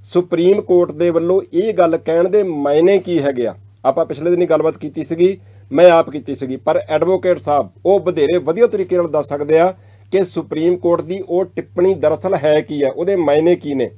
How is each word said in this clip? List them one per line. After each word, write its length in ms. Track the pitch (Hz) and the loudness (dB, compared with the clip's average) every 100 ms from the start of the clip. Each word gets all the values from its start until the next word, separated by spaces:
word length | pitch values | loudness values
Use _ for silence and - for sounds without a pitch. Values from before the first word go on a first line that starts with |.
ਸੁਪਰੀਮ 580 | - 180 180 165 180 208 | -2 -2 -2 0 2 2
ਕੋਰਟ 300 | - 180 165 | 2 2 2
ਦੇ 180 | 151 175 | 0 0
ਵੱਲੋਂ 320 | 165 170 190 - | 0 0 -2 -2
ਇਹ 200 | 165 220 | -2 -2
ਗੱਲ 240 | 175 170 165 | 2 2 0
ਕਹਿਣ 320 | - 165 180 | -2 0 2
ਦੇ 140 | 208 | 0
ਮਾਇਨੇ 540 | 190 151 143 147 175 196 | 0 -2 0 2 4 2
ਕੀ 260 | 175 170 | 0 -2
ਹੈਗੇ 240 | 139 127 113 | -2 -2 -4
ਆ? 80 | 92 - _ 131 | -6 -20 _ -2
ਆਪਾਂ 200 | 151 - | -2 -6
ਪਿਛਲੇ 260 | 143 165 | -4 -2
ਦਿਨੀ 140 | 175 175 | -2 0
ਗੱਲਬਾਤ 320 | 156 160 156 | 0 0 -4
ਕੀਤੀ 260 | 151 160 | -12 -10
ਸੀਗੀ, 360 | 160 165 185 196 - - - | -8 0 0 0 -14 -20 -6
ਮੈਂ 200 | 139 180 | 6 6
ਆਪ 180 | 165 - | 6 2
ਕੀਤੀ 260 | 147 - 135 | -6 -10 -8
ਸੀਗੀ, 220 | 131 131 | -8 -4
ਪਰ 240 | - 170 - | -2 -2 -2
ਐਡਵੋਕੇਟ 500 | 156 170 185 180 175 | -2 0 0 0 -2
ਸਾਹਿਬ 300 | 151 147 98 _ 170 | 0 -2 -2 _ 0
ਉਹ 140 | 196 | 0
ਵਧੇਰੇ 380 | 165 165 143 175 | 0 0 0 0
ਵਧੀਆ 300 | 139 175 240 | -2 0 0
ਤਰੀਕੇ 280 | 208 185 180 | 0 -2 -2
ਨਾਲ 120 | 170 | 0
ਦੱਸ 220 | 151 143 | -4 -4
ਸਕਦੇ 300 | 147 147 160 | -6 0 2
ਆ 140 | 180 185 - - - | 2 -2 -20 -20 -4
ਕਿ 120 | 190 | -2
ਸੁਪਰੀਮ 540 | 185 175 - 156 165 180 | -2 -6 -8 -2 -2 0
ਕੋਰਟ 240 | 175 170 | 0 -2
ਦੀ 220 | 156 190 185 | -2 -10 -4
ਉਹ 160 | 175 180 | -4 -4
ਟਿੱਪਣੀ 480 | - - - 185 | -8 -8 0 0
ਦਰਅਸਲ 420 | 180 151 156 185 180 | 2 0 -2 -2 -2
ਹੈ 260 | 147 151 | 2 0
ਕੀ 220 | 151 147 | 0 -2
ਆ, 60 | 139 - | -2 -2
ਉਹਦੇ 200 | 175 196 | -2 0
ਮਾਇਨੇ 400 | 147 147 165 175 | 2 2 2 0
ਕੀ 180 | 143 | -2
ਨੇ 180 | 135 110 | -4 -6